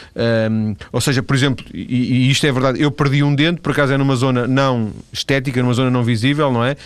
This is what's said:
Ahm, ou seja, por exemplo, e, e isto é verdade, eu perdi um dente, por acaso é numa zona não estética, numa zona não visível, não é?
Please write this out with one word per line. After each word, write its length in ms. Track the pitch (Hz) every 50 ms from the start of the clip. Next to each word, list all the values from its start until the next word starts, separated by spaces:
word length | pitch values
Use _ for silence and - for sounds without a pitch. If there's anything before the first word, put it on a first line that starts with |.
| - - -
Ahm, 580 | - 117 117 113 113 110 110 110 110 107 107 98 - - -
ou 100 | - 123
seja, 220 | - 147 131 131
por 140 | - - 139
exemplo, 280 | 127 139 143 120 - - -
e, 540 | - 85 - - 123 123 123 110 127 127 127
e 40 | 135
isto 120 | 139 - - 147
é 20 |
verdade, 320 | 123 127 131 135 123 -
eu 80 | 147 147
perdi 320 | - - 147 139 135 143
um 100 | 143 143
dente, 280 | 143 135 151 170 175 160
por 100 | - 147
acaso 220 | 143 156 143 131
é 40 | 139
numa 200 | 139 135 135 135
zona 320 | 117 135 135 127 123 120 127
não 420 | 131 135 139 135 127 117 110 104 - - - -
estética, 500 | - - - - 135 139 127 143 117 127
numa 100 | 123 123
zona 160 | 120 127 131 127
não 140 | 127 123
visível, 480 | 120 120 120 104 117 139 143 151 151 135
não 140 | 123 117 117
é? 120 | 131 143 - -